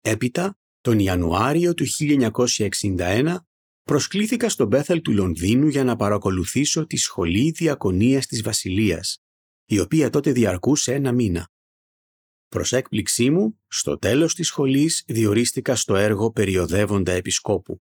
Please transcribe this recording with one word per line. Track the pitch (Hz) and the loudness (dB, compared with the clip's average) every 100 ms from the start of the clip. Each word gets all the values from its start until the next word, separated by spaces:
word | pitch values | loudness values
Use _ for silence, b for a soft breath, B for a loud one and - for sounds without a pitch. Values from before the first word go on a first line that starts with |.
Έπειτα, | - 107 123 175 185 202 _ _ | -2 -2 -2 -2 -4 -6 _ _
τον | - 113 | 0 2
Ιανουάριο | 95 90 85 90 120 156 175 | 2 2 0 2 2 2 0
του | 170 | 0
χίλια | 143 - 147 | -4 -2 2
εννιακόσια | 143 113 110 123 - 104 | 2 2 0 0 0 -2
εξήντα | - 104 90 87 | -2 -2 -2 0
ένα, | 104 151 180 _ _ _ _ | 0 0 -4 _ _ _ _
προσκλήθηκα | - 143 - 190 214 240 233 | -2 0 0 -4 -2 -2 -2
στο | - 117 | 0 0
Μπέθελ | 123 147 175 | 0 2 -2
του | - | 2
Λονδίνου | 107 92 80 87 120 151 | 0 0 0 2 4 2
για | 139 | 2
να | 131 110 | 0 0
παρακολουθήσω | 104 104 98 92 87 123 143 - 80 | 0 0 0 -2 -2 -2 -2 -2 -4
τη | - | -4
Σχολή | - - 87 87 147 | -4 -2 -2 2 0
Διακονίας | 160 160 143 98 92 117 135 - | 0 -2 -2 -2 2 2 2 0
της | 117 | -6
Βασιλείας, | 107 110 - 92 107 85 - - _ _ _ _ | -4 -4 -4 0 0 0 -6 -10 _ _ _ _
η | _ 104 | _ 0
οποία | 90 160 131 | 2 2 2
τότε | 151 143 | 2 0
διαρκούσε | 123 107 90 113 143 - | 2 2 2 0 0 0
ένα | 135 135 | -2 0
μήνα. | 123 113 85 85 _ _ _ _ _ _ _ _ _ _ | 0 0 -2 -6 _ _ _ _ _ _ _ _ _ _
Προς | - - | -6 -2
έκπληξή | 123 - 107 101 - 120 | -2 -2 -6 -4 0 2
μου, | 165 214 - _ | 2 0 -4 _
στο | - - 71 | -6 -4 -2
τέλος | - 127 202 | 0 2 2
της | - 170 | 0 -4
σχολής | - 139 135 156 - - | -2 0 2 0 -2 -4
διορίστηκα | 113 110 107 120 - - 123 | 0 2 2 0 -2 -2 -2
στο | - 98 | 0 2
έργο | 104 101 113 | 2 2 -2
περιοδεύοντα | 104 98 92 85 92 104 101 92 | 0 0 0 0 0 0 0 0
επισκόπου. | 90 95 - - 98 - 98 | -2 -2 -6 -2 -4 -4 -14